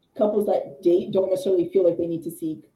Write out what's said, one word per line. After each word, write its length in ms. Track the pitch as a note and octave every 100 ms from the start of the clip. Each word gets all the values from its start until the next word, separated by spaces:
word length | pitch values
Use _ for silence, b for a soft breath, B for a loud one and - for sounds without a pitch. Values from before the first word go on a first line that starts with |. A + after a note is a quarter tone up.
| _ -
couples 300 | G#3 G#3+ -
that 340 | F3 - -
date 300 | F3 F#3 -
don't 180 | F#3+ F#3
necessarily 400 | F#3 G3 F3+ E3
feel 140 | G3
like 140 | F3 E3
they 100 | E3+
need 160 | D#3+
to 80 | D#3+
seek 280 | - D#3+ D#3 -